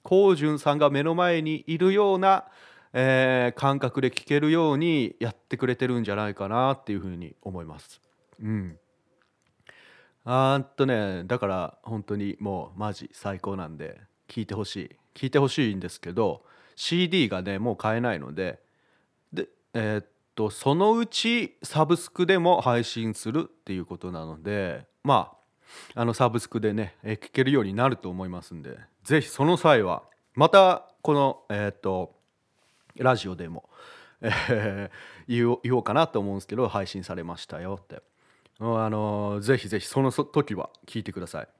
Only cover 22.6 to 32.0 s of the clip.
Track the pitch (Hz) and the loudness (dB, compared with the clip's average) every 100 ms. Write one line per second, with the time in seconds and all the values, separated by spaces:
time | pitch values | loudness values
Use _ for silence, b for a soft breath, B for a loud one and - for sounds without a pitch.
22.6 | 127 120 120 117 110 104 110 139 - _ | 4 0 0 -4 -6 -6 -4 -4 -6 _
23.6 | - 95 82 87 92 85 80 78 87 104 | -8 -8 -8 -10 -10 -10 -10 -10 -6 -4
24.6 | 92 69 - _ 143 123 - - _ _ | -4 -8 -14 _ 0 0 0 -14 _ _
25.6 | B B B 120 117 110 123 113 - 117 | B B B -2 -2 2 2 2 -4 -2
26.6 | 107 104 98 _ 110 107 - - 135 143 | -2 -2 -6 _ -8 -8 -4 0 2 2
27.6 | 98 101 131 120 92 90 92 90 - 85 | 2 0 0 0 -8 -8 -8 -10 -14 -16
28.6 | 67 - - _ - 151 - - 147 180 | -14 -16 -20 _ 0 0 0 0 2 4
29.6 | 208 131 92 80 - _ _ - 160 196 | 6 6 4 -4 -8 _ _ 2 8 10
30.6 | 185 175 - _ - 147 135 - - 104 | 8 6 -4 _ 0 2 2 -2 -6 -4
31.6 | 104 - 98 92 | -4 -4 -4 -4